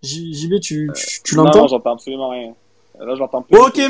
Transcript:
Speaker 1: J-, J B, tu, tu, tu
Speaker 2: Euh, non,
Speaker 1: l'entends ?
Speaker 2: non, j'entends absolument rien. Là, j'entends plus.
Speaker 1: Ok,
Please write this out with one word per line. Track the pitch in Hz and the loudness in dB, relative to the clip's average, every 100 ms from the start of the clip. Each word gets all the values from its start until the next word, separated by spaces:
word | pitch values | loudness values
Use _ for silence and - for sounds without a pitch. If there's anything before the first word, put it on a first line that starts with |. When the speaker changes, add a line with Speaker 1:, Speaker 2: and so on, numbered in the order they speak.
Speaker 1:
J-, | 135 151 170 | -12 -12 -12
J | 147 165 | -10 -4
B, | 196 | -4
tu, | - 151 151 | -4 -6 -6
tu, | - - - | -8 -10 -10
tu | - | -4
Speaker 2:
Euh, | 151 | 2
non, | |
Speaker 1:
l'entends ? | 156 151 | 6 6
Speaker 2:
non, | - | 4
j'entends | 127 120 | 2 -2
absolument | 117 - 135 131 | -6 -8 -8 -8
rien. | 123 117 113 _ _ _ _ | -8 -12 -18 _ _ _ _
Là, | 110 | -10
j'entends | 131 135 - | -6 -4 -6
plus. | - 196 | 4 6
Speaker 1:
Ok, | 254 - 277 | 6 2 -2